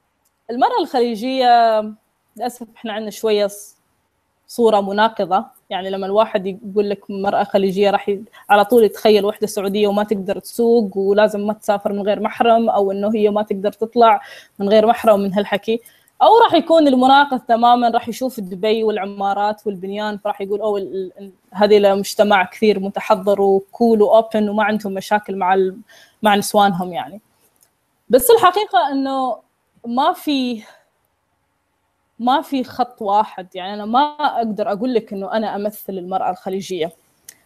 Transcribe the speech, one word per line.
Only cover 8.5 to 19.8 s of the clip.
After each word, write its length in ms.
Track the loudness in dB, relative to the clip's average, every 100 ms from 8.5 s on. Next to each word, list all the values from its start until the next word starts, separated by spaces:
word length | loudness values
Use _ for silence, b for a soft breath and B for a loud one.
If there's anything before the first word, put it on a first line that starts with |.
على 140 | 2
طول 200 | 4 4
يتخيل 400 | 4 4 2 4
وحدة 220 | 2 -4 -6
سعودية 400 | -4 -4 0 0
وما 180 | 0
تقدر 340 | -2 -4 -4 -8
تسوق 600 | -8 -2 2 2 2 -2
ولازم 480 | 0 2 2 0 -6
ما 60 |
تسافر 400 | -4 -4 -2 -4
من 100 | -4
غير 180 | -4 -2
محرم، 500 | -4 0 2 4 2
أو 220 | 0 -2
إنه 220 | -2 -2
هي 160 | 0 0
ما 120 | 0
تقدر 300 | -4 -4 -6
تطلع 480 | -6 -4 4 4 4 B B B -8
من 100 | 2
غير 180 | 4 4
محرم 340 | 2 2 2
من 140 | 2
هالحكي. 460 | -2 -2 -4 -4 -6 b b b 2
أو 160 | 6 6
راح 160 | 6
يكون 340 | 2 4 4 4
المناقض 520 | 4 4 4 4 -2
تمامًا، 480 | -2 2 4 4 2
راح 200 | -2 -4
يشوف 320 | -6 -8 -8
دبي 440 | -12 -4 -2 0
والعمارات 840 | -2 -2 -6 -6 -4 -2 -4 -4 -8
والبنيان، 520 | -8